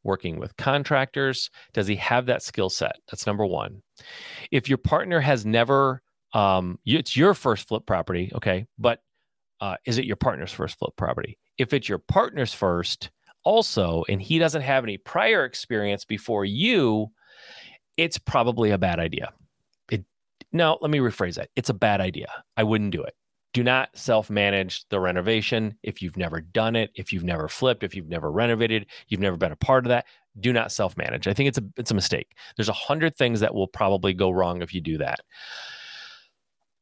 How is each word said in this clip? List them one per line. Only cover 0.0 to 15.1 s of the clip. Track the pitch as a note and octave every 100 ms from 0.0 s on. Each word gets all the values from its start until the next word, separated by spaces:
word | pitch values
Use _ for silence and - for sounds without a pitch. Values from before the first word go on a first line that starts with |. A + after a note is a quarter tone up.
working | - F#2+ F2 D#2+
with | - -
contractors? | - C#3+ C#3 C#3+ C3+ - C#3 B2+ - - -
Does | - G2
he | G#2
have | - A#2+ B2
that | A#2+
skill | - - F#2
set? | - - - -
That's | - -
number | G#2 G#2
one. | E2+ G1+ G2 _ - - - - - -
If | C3+ B2+
your | C3
partner | - D3+ F#3 E3+
has | C#3 C3
never, | G#2+ A2+ A#2 C#3 C3+ B2+ _ _ _
um, | A2+ G2 F#2+ F2+ F2+ -
y-, |
it's | D3+ - -
your | F3
first | G3 C3+ G#2+ -
flip | A2 -
property, | F#2 D#2+ F2 F2+
okay, | - G#2 F#2 A2+ -
but, | A#2 A#2 _ _ _ _ _ -
uh, | G2+ F2+
is | - A#2
it |
your | G#2+ G#2+
partner's | C3 D#2+ D2+
first | - D#2 -
flip | - -
property? | - - - A2+ _ -
If | B2+
it's | C#3+ -
your | F#2+
partner's | - F#3+ - - A#2+
first | - F#2+ F2 F2 - - _ _ _
also, | - A3 G#3+ - F2+ E2 -
and | G2
he | G2 D#3+
doesn't | D#3+ D3+
have | C3 C3+
any | A#2 G2
prior | -